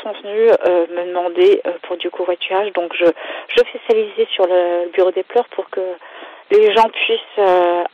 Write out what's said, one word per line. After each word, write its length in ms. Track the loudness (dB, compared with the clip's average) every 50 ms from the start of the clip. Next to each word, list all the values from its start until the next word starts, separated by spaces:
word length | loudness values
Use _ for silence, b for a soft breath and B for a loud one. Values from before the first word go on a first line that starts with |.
| -12
sont 100 | -12 -12
venues, 380 | -12 -12 -6 -2 2 4 4
euh, 360 | 4 4 4 2 2 2 0 0
me 180 | -2 -6 -6
demander, 560 | -4 -4 -4 -4 -2 0 4 4 4 4 4 0
euh, 80 | -4 -8 -8 -8
pour 120 | -8 -8
du 140 | -8 -6 -8
covoiturage. 600 | -6 -4 -4 -4 -4 -4 -4 -4 -2 -2 -2 -2 -4
Donc, 200 | -6 -6 -6 -4
je, 120 | 0 0 0 0 B B B B B B -2
je 140 | 0 0 0
fais 160 | 0 -2 -6 -4 -2
saliser 400 | 0 0 0 -2 -2 -4 -4 -2 -2
sur 120 | 0 0
le 440 | 2 2 2 0 0 -2 -2 -4 -2 0
bureau 180 | 0 0 2
des 120 | 0 -2 -6
pleurs 260 | -4 -2 -2 -2 -2
pour 220 | -6 -10 -10 -8
que 100 | -8 -8 -8 -8 -8 -12 B B B B B B B B B 0
les 200 | 2 4 4 4 4
gens 160 | 4 2 2
puissent, 480 | 2 -2 -4 -2 -2 -4 -6 -6 -4 0
euh, 440 | 2 4 4 4 4 2 0 0 -2 -2